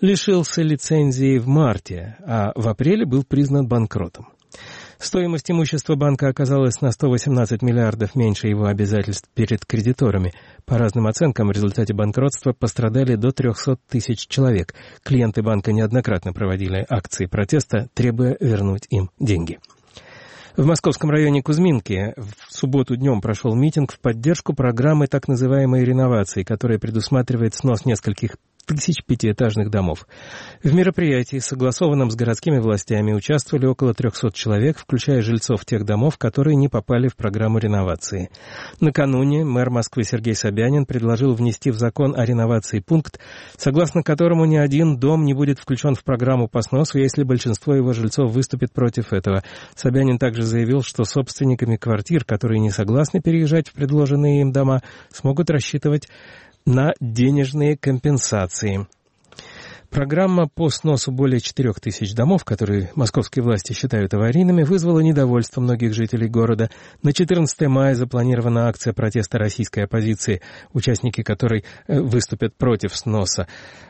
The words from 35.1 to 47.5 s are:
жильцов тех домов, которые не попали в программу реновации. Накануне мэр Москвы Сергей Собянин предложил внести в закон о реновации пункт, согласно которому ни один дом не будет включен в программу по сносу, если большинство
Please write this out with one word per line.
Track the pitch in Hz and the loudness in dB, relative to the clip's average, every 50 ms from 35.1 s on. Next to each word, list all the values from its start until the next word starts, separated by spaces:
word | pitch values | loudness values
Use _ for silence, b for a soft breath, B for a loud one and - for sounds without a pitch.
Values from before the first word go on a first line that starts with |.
| 139 123 | 0 0
жильцов | 107 110 117 110 - - 120 104 - | 0 0 -2 -2 0 -2 -4 -4 -2
тех | - 123 107 104 | -4 -4 -4 -2
домов, | 104 104 104 120 156 - - | -2 0 0 0 0 0 -2
которые | - 113 - - 139 156 151 | -4 -2 0 0 2 2 4
не | 139 139 139 | 2 2 2
попали | - 113 104 - 123 120 127 127 | 0 -2 -2 0 0 0 0 0
в | - | -2
программу | - 117 104 98 107 110 107 110 113 | -2 -6 -4 -2 0 0 2 2 2
реновации. | 110 107 104 101 95 90 80 82 - - 101 95 90 - B B B B B B B B B B | 2 2 0 0 0 0 -2 -4 -6 -8 -8 -8 -8 -8 B B B B B B B B B B
Накануне | 175 156 135 - 147 139 131 127 135 139 147 151 160 | 0 2 2 2 0 2 2 2 2 2 2 0 0
мэр | 147 123 123 123 127 | 0 0 0 0 0
Москвы | 123 120 110 - - 127 113 | 0 -2 -2 -2 -2 -4 -2
Сергей | - - 113 110 117 110 | -2 -4 -4 -2 -2 -4
Собянин | - - 110 101 107 113 123 143 147 139 | -2 -2 -2 0 0 0 2 2 0 0
предложил | - - 123 113 117 117 110 131 139 123 | -2 -2 -2 0 0 0 2 2 0 2
внести | 110 120 120 107 - - 139 | 2 0 0 -2 -2 -2 -4
в | 117 110 | -2 0
закон | 120 113 - - 147 - 147 | -2 -2 0 0 0 0 0
о | 131 117 | 0 0
реновации | 113 123 117 113 113 120 110 - - - 107 | 0 2 0 2 2 0 0 -2 -2 -6 -6
пункт, | - - 165 160 143 - - B B B B B B B B | 0 2 0 0 0 -2 -12 B B B B B B B B
согласно | B - 147 135 160 175 151 - 175 151 | B -2 0 2 2 0 2 0 -2 0
которому | - 151 147 170 170 175 165 160 | 0 0 2 2 2 4 4 4
ни | 160 156 | 4 4
один | 151 147 139 139 147 165 160 147 123 | 4 4 2 2 2 4 2 2 2
дом | 123 139 160 160 156 | 2 2 4 4 2
не | 143 139 | 2 2
будет | 131 147 143 139 - | 2 2 0 0 -4
включен | - - 135 117 - 147 135 | -2 -6 -4 -2 0 0 0
в | - - | 0 -2
программу | - 131 117 120 127 131 127 120 | -4 -2 0 2 2 2 2 0
по | 107 - 120 | 0 0 -4
сносу, | 110 - - 131 156 - - 139 | -2 0 0 0 0 0 2 0
если | 135 131 - 147 143 | 0 2 2 0 0
большинство | 127 127 120 - 123 | 0 0 0 0 -2